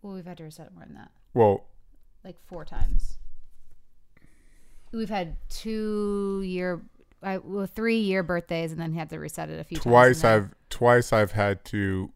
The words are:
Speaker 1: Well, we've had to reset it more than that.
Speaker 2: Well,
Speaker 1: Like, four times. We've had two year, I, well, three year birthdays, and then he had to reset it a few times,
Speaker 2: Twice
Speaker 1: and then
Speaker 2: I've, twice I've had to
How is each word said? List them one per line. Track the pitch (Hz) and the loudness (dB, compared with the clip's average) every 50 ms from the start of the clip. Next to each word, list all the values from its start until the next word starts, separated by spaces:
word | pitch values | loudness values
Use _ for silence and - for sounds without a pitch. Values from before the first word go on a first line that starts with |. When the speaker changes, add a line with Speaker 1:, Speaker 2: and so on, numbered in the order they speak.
Speaker 1:
Well, | _ 202 196 | _ -16 -16
we've | 190 180 | -16 -14
had | 175 180 165 | -16 -18 -16
to | 165 | -18
reset | 156 156 - 160 - | -20 -18 -20 -20 -20
it | 190 | -20
more | 175 - | -20 -20
than | - - | -20 -20
that. | - 98 - _ _ _ _ - | -20 -20 -20 _ _ _ _ 2
Speaker 2:
Well, | 123 113 104 98 - - - - - - - - - - - _ _ - | 4 6 6 4 2 -2 -12 -20 -20 -20 -20 -20 -20 -20 -20 _ _ -20
Speaker 1:
Like, | 190 175 - - | -20 -20 -20 -20
four | - 190 170 151 | -20 -18 -14 -12
times. | - 196 190 - - - - - - - - - - - - - - - - - - - - - - - - - - - - - - - _ _ - - _ - - - - - - | -8 2 4 4 6 6 6 6 4 -2 -2 -6 -8 -8 -8 -10 -12 -16 -16 -16 -16 -16 -18 -20 -20 -20 -20 -20 -20 -20 -20 -20 -20 -20 _ _ -20 -20 _ -20 -20 -20 -20 -18 -14
We've | - 226 226 208 | -8 -8 -8 -6
had | 220 202 180 165 156 - - - | -6 -6 -6 -6 -8 -10 -10 -10
two | - - - 220 220 214 214 214 214 208 208 202 202 202 202 196 196 196 196 | -10 -8 -8 -6 -6 -6 -4 -4 -4 -4 -4 -4 -4 -4 -4 -4 -4 -6 -6
year, | 190 185 180 180 180 180 165 - - _ _ _ _ _ _ | -6 -6 -4 -4 -4 -6 -6 -10 -18 _ _ _ _ _ _
I, | - 196 190 190 | -10 -8 -8 -8
well, | - - 185 202 196 | -8 -8 -8 -8 -8
three | 185 - - 220 233 226 226 | -8 -8 -4 -2 0 0 0
year | 220 196 190 190 185 | 0 0 0 -2 -2
birthdays, | 156 180 170 170 _ 170 165 165 165 | -2 -4 -4 -4 _ -6 -6 -6 -6
and | 160 160 | -8 -8
then | 165 160 160 | -8 -6 -6
he | 165 | -6
had | 160 160 | -8 -10
to | - 160 | -12 -12
reset | 156 156 - - 160 156 | -12 -12 -10 -10 -10 -10
it | 156 160 | -10 -12
a | 160 | -12
few | - - 160 | -10 -8 -6
times, | - | 0
Speaker 2:
Twice | 117 120 120 123 127 127 113 - | 6 8 10 10 10 8 6 4
Speaker 1:
and | |
then | 117 110 107 101 101 | 4 4 4 2 0
Speaker 2:
I've, | - _ _ _ | -10 _ _ _
twice | - - 120 120 120 120 117 - - | -8 0 4 4 4 4 4 2 2
I've | 110 107 95 - | 2 2 2 0
had | 107 104 101 101 92 - | 0 0 0 0 -4 -6
to | - - 104 101 98 95 95 95 - _ | -8 -6 -4 -2 -2 -2 -4 -6 -8 _